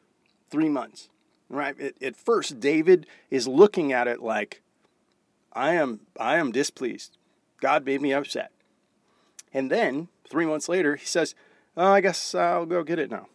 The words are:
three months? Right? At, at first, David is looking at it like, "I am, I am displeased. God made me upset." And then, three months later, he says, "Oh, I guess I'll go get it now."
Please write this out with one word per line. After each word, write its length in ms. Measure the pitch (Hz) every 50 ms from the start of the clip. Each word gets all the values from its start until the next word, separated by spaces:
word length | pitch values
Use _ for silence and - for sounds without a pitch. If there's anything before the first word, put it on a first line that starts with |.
| _ _ _ _ _ _ _ _ _ -
three 180 | - 147 156 156
months? 420 | 147 131 113 - - - - - _ _ _ _ _ _ _ -
Right? 300 | 127 143 143 139 139 123
At, 220 | 135 139 - - 127
at 140 | - -
first, 420 | - - - 190 190 151 - 151 117
David 480 | 117 139 156 156 160 175 185 175 156 - - - _ -
is 160 | 139 131 113
looking 460 | 131 127 147 202 208 - 196 160 139 131
at 160 | 123 120 120
it 120 | 120 117
like, 400 | - 113 110 104 107 - - - _ _ _ _ _ _ _ _ _ _ _ _ _ _ _ _ _ _ -
"I 220 | 117 131 151 170
am, 260 | 175 147 131 113 104 _ _ - -
I 200 | 113 120 147 170
am 120 | 160 139
displeased. 680 | - 135 143 - - - 135 117 104 - - - _ _ _ _ _ _ _ _ _ -
God 240 | - 131 143 156 135
made 160 | 131 135 139 143
me 100 | 143 135
upset." 380 | 143 143 - - 127 - - _ _ _ _ _ _ _ _ _ _ _ _ _ _ _ _ _ - - _ -
And 160 | 135 135 131
then, 380 | 165 226 226 147 123 143 170 175 _ _ _ -
three 180 | - 156 165
months 220 | 156 156 151 - -
later, 280 | 175 190 170 147 147
he 100 | 135 -
says, 300 | - - 175 156 - - _ - _ _ _ _ _ -
"Oh, 160 | 165 180 196 196
I 80 | 202
guess 340 | 180 190 170 - - - -
I'll 320 | 180 175 170 180 175 170
go 160 | 160 180 175 160
get 160 | 147 170 165
it 140 | 139 - 113
now." 160 | 95 - - _